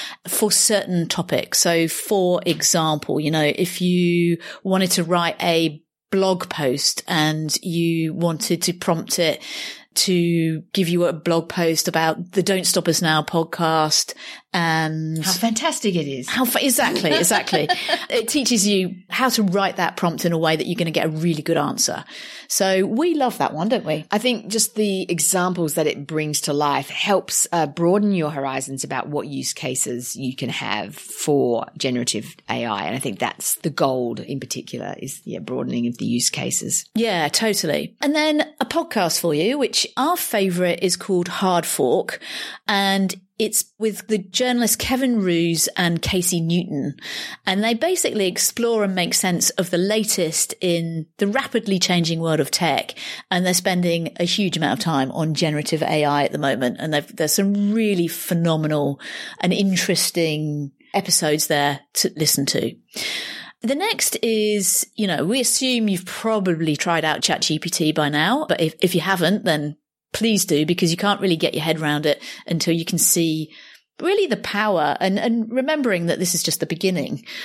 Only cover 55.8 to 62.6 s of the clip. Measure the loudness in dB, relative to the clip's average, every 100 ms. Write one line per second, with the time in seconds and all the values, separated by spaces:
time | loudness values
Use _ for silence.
55.8 | 0 2 2 2 0 0 -2 0 -2 -2
56.8 | -2 -2 -4 -4 0 2 2 2 0 2
57.8 | 2 2 0 -4 -2 0 2 2 2 0
58.8 | 0 -4 -10 -12 -12 -4 0 2 2 2
59.8 | 0 0 0 0 0 0 -2 -4 -6 _
60.8 | _ -4 0 0 2 0 2 2 2 0
61.8 | _ -2 -2 0 0 2 0 0